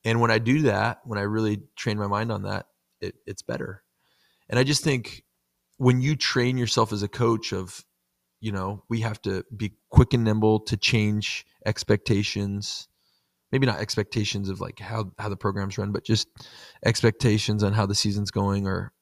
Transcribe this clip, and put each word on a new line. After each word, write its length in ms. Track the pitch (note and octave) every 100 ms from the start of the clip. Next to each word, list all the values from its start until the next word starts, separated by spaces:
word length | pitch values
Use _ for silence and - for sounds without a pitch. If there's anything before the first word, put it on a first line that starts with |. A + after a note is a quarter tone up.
| A2+
And 160 | A#2
when 100 | A#2
I 60 | A2
do 240 | A2+ C#3+
that, 380 | C#3+ G2 A2 -
when 160 | B2 G#2
I 40 |
really 400 | G2+ G#2+ G#2+ G#2 - -
train 220 | A#2 G#2
my 100 | G2+
mind 240 | G2+ A#2
on 120 | G#2
that, 240 | G2 G2 - _ _ _
it, 140 | G2 - -
it's 160 | G2
better. 420 | - - A#3+ G2 _ _ _ _ _ _ _
And 120 | A2+
I 40 |
just 200 | C3+ D3
think 400 | D#3+ C3 G#2+ - _ _ _ _ _ _
when 220 | B2+ B2+
you 160 | C3 D3+
train 420 | - C3 B2 B2+
yourself 360 | A#2+ - A2+
as 100 | G#2
a 60 | G2+
coach 420 | - A#2 A2+ -
of, 320 | F#2+ F#2 - _ _ _ _ _ _
you 120 | A2
know, 320 | G2 F#2 G2+ _
we 140 | A#2
have 200 | A2 G#2
to 200 | G#2 F#2+ - G#2
be 160 | G#2 _ _
quick 240 | - B2
and 100 | B2+
nimble 360 | A2+ G#2+ A2 G#2+
to 160 | - G#2+
change 680 | - A2+ G#2+ G#2 - - - _ G#2+
expectations, 1200 | - - G#2+ - G2+ G2+ G2+ G2+ G2 G#2 - - _ _ _ _ _ _
maybe 140 | C3+ C3
not 140 | E2
expectations 680 | G#2+ - G2+ - G#2 G2+ F#2+
of, 140 | F#2+
like, 180 | F#2+ -
how, 320 | G2 A2 G2 -
how 100 | G#2
the 80 | G2
program's 420 | G#2 G2 G2 G2
run, 140 | G2+
but 140 | G2+ -
just 220 | A2 - - - - - - -
expectations 800 | A#2 A#2 - A#2+ G#2 - G#2+
on 100 | G2+
how 140 | G#2+ G2+
the 80 | G2+
season's 360 | G#2+ G2+ G2+
going 360 | - G2 G2 G2
or 260 | F#2 G2 _